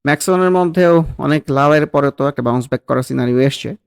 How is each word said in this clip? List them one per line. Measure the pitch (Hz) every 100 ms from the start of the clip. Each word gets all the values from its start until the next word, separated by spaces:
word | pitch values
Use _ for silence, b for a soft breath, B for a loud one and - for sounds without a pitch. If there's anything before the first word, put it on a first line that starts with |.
| 143
ম্যাক্সনের | 147 - 185 185 180
মধ্যেও | 180 170 175 170 160 - 143
অনেক | 151 - 139
লাভের | 143 151 147
পরে | 143 139 -
তো | 139
একটা | 143 120
বাউন্স | 120 123
ব্যাক | 127 -
করার | 127 127
সিনারিও | 131 123 123 135
এসছে, | - 117 208